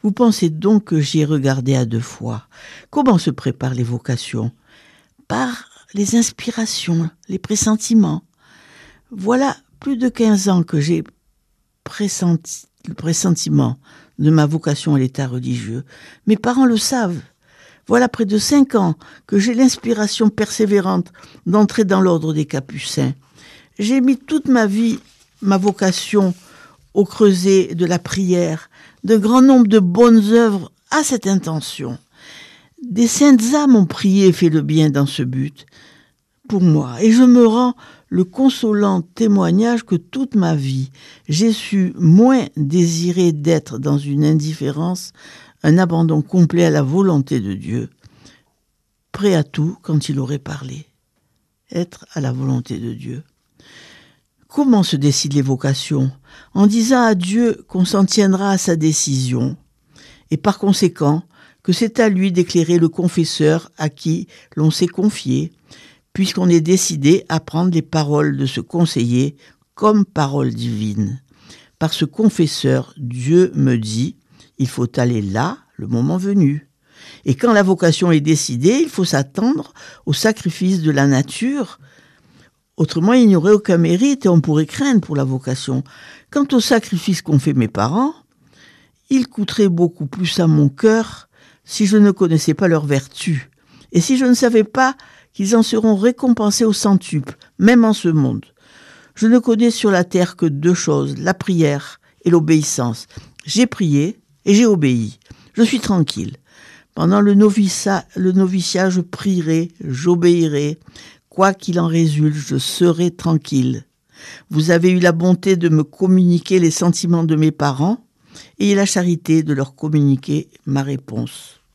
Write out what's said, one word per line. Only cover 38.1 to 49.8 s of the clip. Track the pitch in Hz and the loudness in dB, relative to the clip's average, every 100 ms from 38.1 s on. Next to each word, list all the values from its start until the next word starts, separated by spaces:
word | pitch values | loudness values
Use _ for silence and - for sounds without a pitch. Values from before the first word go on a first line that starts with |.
| - | -2
consolant | 180 - 269 - 226 208 208 185 | -2 2 0 2 -2 0 0 0
témoignage | 165 - 226 202 175 180 226 233 | -4 -2 0 2 2 2 0 -2
que | - 170 | -2 -6
toute | - 262 269 | -4 -8 -2
ma | 214 170 156 | 0 0 -2
vie, | 135 135 135 - - - - | -4 -6 -8 -12 -20 -20 -6
j'ai | 151 226 | 0 0
su | 220 - 196 180 - | 0 -4 -2 -2 0
moins | 170 180 247 262 190 - | 4 6 6 4 0 -6
désirer | 143 175 170 165 175 175 175 | -2 2 0 0 -4 0 0
d'être | 151 147 160 - 135 | 0 0 -2 -2 -8
dans | 135 143 | -4 -4
une | 143 143 | -2 -2
indifférence, | 151 160 151 156 139 143 165 180 - _ - - - _ | 0 0 -2 -6 -8 -6 -6 -6 -12 _ -20 -20 -20 _
un | 151 170 | 2 2
abandon | 185 165 165 156 | 2 0 0 0
complet | 147 185 165 170 170 | -2 2 2 4 2
à | |
la | 147 | 2
volonté | 135 170 196 151 131 135 | 0 0 2 0 -2 -4
de | 98 | -6
Dieu, | 98 90 117 113 _ _ _ - _ _ _ _ _ _ _ _ | -8 -8 -8 -8 _ _ _ -20 _ _ _ _ _ _ _ _
prêt | - 202 175 | -2 0 0
à | |
tout | 147 - 156 - | -2 -4 -6 -6